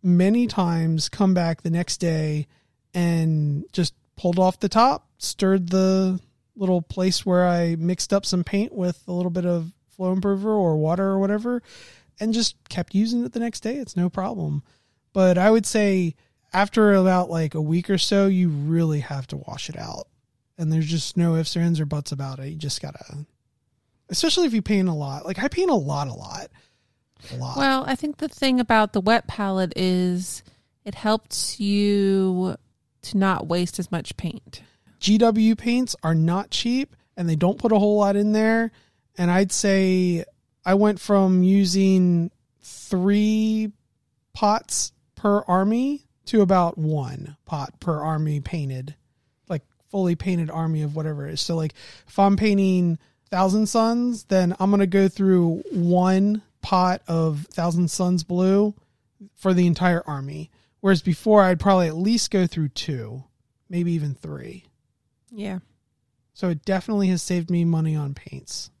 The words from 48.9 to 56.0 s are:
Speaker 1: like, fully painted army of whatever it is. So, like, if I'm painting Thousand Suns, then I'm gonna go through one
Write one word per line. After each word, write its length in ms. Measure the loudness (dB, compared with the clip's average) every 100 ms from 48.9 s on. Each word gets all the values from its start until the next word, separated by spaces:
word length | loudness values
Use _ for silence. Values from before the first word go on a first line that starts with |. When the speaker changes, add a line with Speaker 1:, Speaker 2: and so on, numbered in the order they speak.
| -16 _ _ _ _ _
Speaker 1:
like, 140 | -8 _ _ _
fully 260 | -2 -2
painted 360 | -2 -2 -2 -2
army 320 | -4 -2 -2
of 120 | -4
whatever 320 | -4 -6 -6 -8
it 80 |
is. 60 | -8
So, 160 | -4 -2
like, 160 | -4 -8 -20 -20 _
if 120 | 2
I'm 180 | 4 4
painting 640 | 2 2 2 2 2 -2 _ _ _
Thousand 360 | 0 2 2 0
Suns, 580 | 2 2 2 -2 -4
then 300 | 0 2 2 2
I'm 100 | 2
gonna 160 | 4 4
go 220 | 4 2
through 540 | 2 4 4 4 0 -4
one 720 | -2 2 4